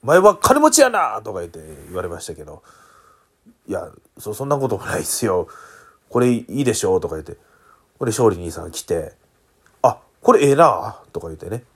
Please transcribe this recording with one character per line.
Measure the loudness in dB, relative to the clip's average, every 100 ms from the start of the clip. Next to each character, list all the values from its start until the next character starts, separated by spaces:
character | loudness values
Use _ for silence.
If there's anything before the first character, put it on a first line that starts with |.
お | 4
前 | 6
は | 6 4
金 | 2 4
持 | 4
ち | 4
や | 2
な」 | 2 -4 -6
と | -10
か | -10
言 | -10
っ |
て | -14 -20 -20 -12
言 | -8
わ |
れ | -8
ま | -10
し | -12
た |
け | -16
ど、 | -16 -20 _ _ _ _ _ _ _ _ _ _ -10
「い |
や、 | -10 -10 -18 _ _
そ-、 | -14
そ | -10
ん | -4
な | -2
こ | -2
と | -4
も | -6
な | -6
い |
っ |
す | -6 -4 -2
よ。 | -2 -4 -12 -20 -20 -20 _ _
こ | 0
れ | 2
い | 0 -4
い | -4
で | -2
し | -2
ょ」 | 0 -2
と | -2
か | -10
言 |
っ | -12
て。 | -20 _ _ _ _ _ _
こ |
れ | -6
勝 | 2 2
利 | 2
兄 | -8
さ | -10
ん | -12
来 | -14
て、 | -6 -6 -6 _ _ _ _ _ _ _
「あ、 | 0 0 _ _
こ | 4
れ | 6 6
え |
え |
な」 | 6 4 4 -6 -12 _
と | -12
か | -12
言 | -14
っ |
て | -12
ね。 | -12 _